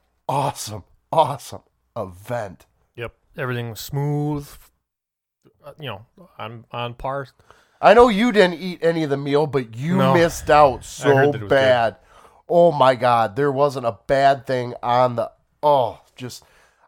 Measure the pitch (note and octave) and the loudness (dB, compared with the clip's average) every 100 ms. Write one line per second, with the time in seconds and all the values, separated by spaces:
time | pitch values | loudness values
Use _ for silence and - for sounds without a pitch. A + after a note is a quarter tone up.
0 | _ _ - C#3 C3+ - - G#2 - _ | _ _ -8 -6 -4 -8 -12 -16 -20 _
1 | - D#3+ C3+ C#3 - G2 _ _ _ A#2 | -4 -2 -2 -4 -14 -20 _ _ _ -12
2 | F#2+ F2+ G#2+ A#2+ G2+ E2 _ _ _ - | -12 -14 -12 -10 -10 -16 _ _ _ -16
3 | A#2 _ _ - B2+ A#2+ A#2 G#2+ - C#3 | -16 _ _ -12 -8 -8 -10 -14 -10 -8
4 | D3 D3 D3 D3 C#3+ - _ _ _ _ | -6 -4 -6 -8 -12 -20 _ _ _ _
5 | _ _ _ _ _ _ D3 - C3+ G2 | _ _ _ _ _ _ -20 -16 -14 -14
6 | A2+ _ F3 - G#2+ A#2 A2 A#2+ A#2+ A#2+ | -18 _ -20 -16 -16 -16 -14 -10 -10 -8
7 | C3+ C#3 C3 _ _ _ _ - D#3+ A3 | -8 -8 -10 _ _ _ _ 2 6 8
8 | B3 G3 A#3+ G#3 F3+ D#3 F3+ E3+ E3 E3 | 6 4 0 4 2 0 -10 -4 -2 0
9 | D3+ C#3+ C#3+ C#3+ D#3 C#3 A#2 A2+ D#3 F#3 | -2 -4 -2 -2 0 -4 -6 -8 -2 0
10 | F3+ F3 E3+ - - D3+ C#3+ B2+ - - | 2 2 2 -2 2 4 4 2 -12 -4
11 | C3 C3+ C#3+ A#2+ G2+ C#3 C3 B2 A2+ G2+ | 2 2 2 0 0 2 4 2 0 -4
12 | _ _ - _ - E3+ F3 D3 C3 B2 | _ _ -20 _ 0 4 4 4 2 4
13 | B2 A#2 A2+ G#2+ C#3+ C3 C#3+ C3 A#2 G#2+ | 2 2 0 -2 -2 0 -2 -2 -6 -6
14 | - C#3 C#3 C3+ A#2+ B2+ B2 - A#2+ B2 | -2 2 2 2 -2 -6 -6 -8 -2 2
15 | B2+ A#2 G#2+ _ _ - D3+ C#3+ A2 - | 2 0 -8 _ _ -4 0 2 0 -6
16 | _ - B2+ - _ _ _ _ | _ -16 -16 -16 _ _ _ _